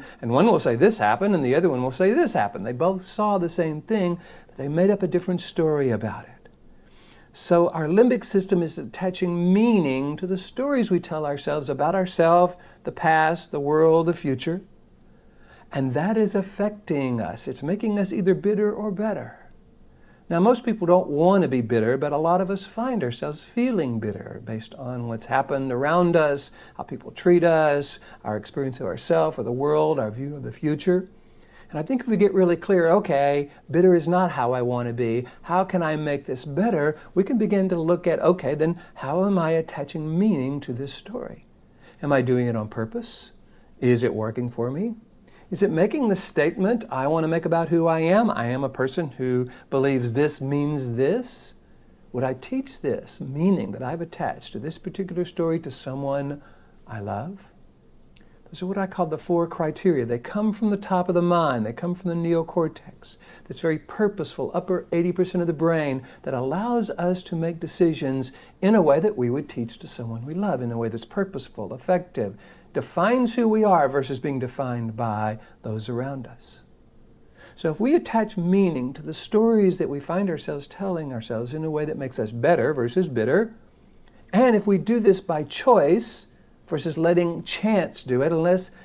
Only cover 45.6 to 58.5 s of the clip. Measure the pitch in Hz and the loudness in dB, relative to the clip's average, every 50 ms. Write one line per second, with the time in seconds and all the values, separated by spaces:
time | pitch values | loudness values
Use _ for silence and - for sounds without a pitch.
45.6 | 196 - 156 160 190 214 - 311 254 214 190 - - - - 160 147 165 170 - | 0 0 4 2 2 2 2 0 2 2 0 0 -4 -4 0 0 0 2 2 0
46.6 | 185 208 247 233 - - 131 131 131 147 160 165 160 160 165 165 165 165 165 165 | 0 0 0 -2 -4 -6 -4 -2 0 0 0 0 2 0 0 -2 0 0 0 0
47.6 | 165 151 170 165 165 165 160 160 160 165 185 214 240 202 - - 117 117 127 135 | 0 2 2 2 4 2 2 2 2 4 4 4 4 2 0 -2 -2 -2 -2 -2
48.6 | 139 123 - - 127 135 - 180 165 135 - - 127 127 127 123 127 123 - - | -4 -4 -2 -2 -2 -2 0 -4 -4 -6 -6 -4 -2 0 0 0 0 -2 -8 -16
49.6 | - _ 139 135 131 139 135 131 120 120 113 139 151 147 147 - 135 135 143 143 | -10 _ 0 2 2 2 2 0 0 0 0 2 0 0 0 -4 -4 -2 -2 -2
50.6 | 147 147 151 143 131 120 117 120 135 147 202 254 247 - - - - - - - | 0 -2 -2 -4 -4 -4 0 0 2 2 2 0 -2 -6 -10 -12 -12 -14 -18 -20
51.6 | _ _ - - - - - _ - - - 123 131 131 127 131 - - 262 269 | _ _ -20 -20 -20 -20 -20 _ -20 -10 -6 -4 -4 -4 -4 -6 -8 -6 -6 -6
52.6 | 269 - - - - 139 104 - - - - - - 131 135 147 170 196 190 139 | -6 -6 -12 -6 -4 -4 -4 -4 -6 -12 -12 -12 -10 -8 -4 0 2 2 2 2
53.6 | 104 98 101 - 127 123 165 165 170 165 - - 156 104 - - - - - 110 | -2 -6 -8 -8 -8 -8 -6 -8 -10 -12 -8 -6 -6 -6 -6 -8 -12 -12 -12 -10
54.6 | 120 156 160 - - 180 - - 190 175 165 180 175 170 - - 165 165 160 165 | -10 -10 -10 -10 -12 -12 -8 -8 -8 -6 -4 -6 -6 -4 -4 -4 -2 -2 -2 -2
55.6 | 165 139 123 - - 135 131 139 139 139 139 143 139 139 143 143 - - - - | -4 -8 -12 -10 -10 -8 -8 -6 -4 -4 -4 -4 -4 -6 -8 -10 -14 -20 -20 -20
56.6 | - - - - - - 113 110 101 101 101 104 131 175 202 190 - - _ - | -20 -20 -20 -20 -18 -14 -12 -10 -8 -6 -6 -6 -8 -10 -12 -14 -20 -20 _ -20
57.6 | - - _ _ _ - - - - - - - - - - - - - | -20 -20 _ _ _ -20 -20 -20 -20 -20 -20 -20 -20 -20 -20 -20 -20 -20